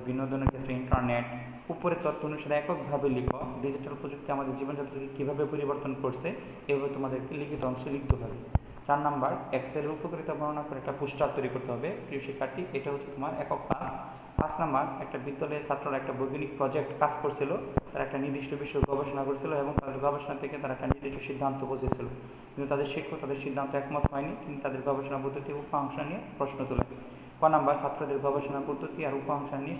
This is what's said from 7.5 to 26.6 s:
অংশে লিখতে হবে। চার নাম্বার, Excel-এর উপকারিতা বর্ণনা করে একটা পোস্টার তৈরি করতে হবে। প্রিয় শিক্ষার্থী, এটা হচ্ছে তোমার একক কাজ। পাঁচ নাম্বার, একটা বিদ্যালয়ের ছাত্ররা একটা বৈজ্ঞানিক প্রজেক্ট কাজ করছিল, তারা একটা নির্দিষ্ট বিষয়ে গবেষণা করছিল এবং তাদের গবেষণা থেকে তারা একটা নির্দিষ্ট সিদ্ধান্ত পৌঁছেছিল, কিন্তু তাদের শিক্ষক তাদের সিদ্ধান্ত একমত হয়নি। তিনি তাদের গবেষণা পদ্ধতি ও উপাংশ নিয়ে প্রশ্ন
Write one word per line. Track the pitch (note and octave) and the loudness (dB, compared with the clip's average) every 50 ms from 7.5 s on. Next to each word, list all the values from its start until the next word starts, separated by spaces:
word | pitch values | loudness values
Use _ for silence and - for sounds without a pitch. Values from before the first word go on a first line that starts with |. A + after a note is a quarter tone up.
| D3 B2+ C3 | -2 0 0
অংশে | B2+ B2+ B2 - - | 0 0 0 -2 -2
লিখতে | C#3 C#3 C#3 C3+ C3+ | -2 2 4 4 4
হবে। | A2+ A2+ A2 G#2+ - - - - - - - - - - | 4 0 -4 -6 -8 -8 -8 -8 -10 -10 -12 -14 -4 2
চার | - C#3+ D3 | 4 4 6
নাম্বার, | D3 D3 C3+ C3+ B2+ C#3+ - - - - - | 6 4 4 4 4 2 2 0 0 0 0
Excel-এর | B2+ - - - D3+ D3 D3+ | 0 0 0 -2 -2 0 0
উপকারিতা | D#3 D3+ - F3 E3+ D#3+ D#3 - D3+ | -2 -2 -2 -4 -4 -4 -2 -2 -2
বর্ণনা | C#3 D3+ D3+ D3+ D3+ D3 | 0 0 0 0 -2 -2
করে | D3 C#3+ C3 | -4 -4 -4
একটা | B2+ C#3+ C3+ - | -4 -4 -2 -2
পোস্টার | C#3+ - - C3+ D#3 C3 - | -2 -2 2 2 2 2 4
তৈরি | C#3+ B2+ B2+ | 2 0 0
করতে | B2+ C3 - - B2 | 0 -2 -2 -2 -2
হবে। | A#2 C3 E3 G#3 - - | 0 0 -2 -2 -4 -4
প্রিয় | - C#3+ C#3 - | -4 -4 -4 -4
শিক্ষার্থী, | C3+ - - C3+ - - - F3+ - - | -4 -2 -2 -2 -2 -2 -2 -2 -2 -2
এটা | C3+ - C#3+ | -2 0 0
হচ্ছে | C#3+ C#3 - - - | -2 -2 -2 -6 -4
তোমার | - C3+ D3+ D#3+ C#3+ | -2 -2 -2 0 0
একক | D3 - - - - - | 0 0 0 0 2 0
কাজ। | - - - - - - - - - - - - - - - | 0 0 0 -2 -4 -4 -6 -8 -10 -12 -14 0 4 4 4
পাঁচ | - - - | 4 4 2
নাম্বার, | E3+ D3+ C#3 C#3 D3 - - - | 2 4 4 4 4 2 0 -2
একটা | C#3 - - C3+ | -4 -4 -4 -4
বিদ্যালয়ের | B2+ C#3 C3+ - D#3+ D3 D3+ D3 C#3+ - | -4 -4 -2 -2 -2 0 0 0 0 0
ছাত্ররা | C#3+ C#3 - D3+ C3+ | 0 0 2 2 0
একটা | C3+ C3 C#3+ B2+ B2 | 0 0 0 0 0
বৈজ্ঞানিক | C3+ C3 C3+ D3+ D3+ - - - | 0 0 0 0 -2 -2 2 2
প্রজেক্ট | C#3 C3 - D#3 C3+ - - - | 4 4 4 4 2 2 2 4
কাজ | D3+ C#3+ - - - | 4 4 4 2 0
করছিল, | D3 C#3+ - D3 C3+ F3 G#3+ - - - - - - - | 0 0 2 2 2 2 0 -2 -2 0 0 0 0 0
তারা | C#3+ C#3 | -2 0
একটা | - - C3+ | 0 0 0
নির্দিষ্ট | C#3 C#3+ C3+ C#3 C3+ - D3 | 0 0 0 -2 -2 -4 -4
বিষয়ে | C#3+ D3 - - D3 C3 - | -4 -4 -2 0 0 2 2
গবেষণা | C#3 C3 C#3+ C#3 C#3 C#3 C3+ | 2 2 0 0 0 0 0
করছিল | C3+ C#3+ C3+ - D#3+ D#3 | 0 0 0 0 0 0
এবং | C#3+ C#3 C#3+ D3+ - | 0 0 0 0 0
তাদের | C#3+ C3+ C3 C3 | 0 0 0 2
গবেষণা | C3+ C#3+ C#3+ D3 C#3 C#3+ C#3+ C3+ | 4 4 4 2 0 -4 -4 -4
থেকে | D3+ C#3 C#3+ C#3+ C#3 | -4 -4 -4 -4 -4
তারা | C3 C3 | -4 -2
একটা | - - | 0 2
নির্দিষ্ট | C3+ C3 - - C#3 C3+ C3+ - | 2 2 2 0 -2 -4 -4 -6
সিদ্ধান্ত | C#3 C3+ C3 C#3 C3+ C3+ C3+ C3 | -6 -2 0 0 0 0 0 -2
পৌঁছেছিল, | B2+ C3+ C3 B2+ B2 B2 - A#2+ A#2+ - - - - - - - - - | -2 -2 0 0 2 0 0 0 -4 -6 -8 -10 -12 -14 -14 -16 -10 -6
কিন্তু | - C#3 C3 | -4 0 2
তাদের | C#3 C#3 C#3+ | 2 2 2
শিক্ষক | C3+ - D#3+ D#3 - D#3+ D#3 | 2 0 -2 -2 -4 -4 -4
তাদের | D#3 C3+ C#3 C3+ C3+ | -2 -2 -2 -2 -2
সিদ্ধান্ত | C#3+ C3 C#3 C3+ C3+ - | -2 0 0 0 0 0
একমত | C#3 C#3 C3+ D3 D3 D3 - C#3+ | 0 0 0 2 2 2 2 2
হয়নি। | C#3 C#3+ D3+ - - - | 0 -2 -2 -4 -6 -6
তিনি | - C#3+ C#3 | -8 -6 -4
তাদের | C3+ C#3 C3 C3 C3 | -2 -2 -2 0 0
গবেষণা | C#3+ C#3 C3+ C3+ C3+ C#3 C3+ C3+ | 2 2 2 0 -2 -2 -2 -2
পদ্ধতি | C3+ C3+ D3 C3+ C3+ C#3+ | -2 -2 -2 -4 -4 -4
ও | |
উপাংশ | C#3+ C#3 - - D3 C#3 C3+ - - | -6 -4 -2 0 0 0 0 0 -2
নিয়ে | D3 D3 - - - - - - | -2 -2 -4 -4 -6 -6 -4 -2
প্রশ্ন | C#3 C3+ C3+ - | -2 -2 0 -2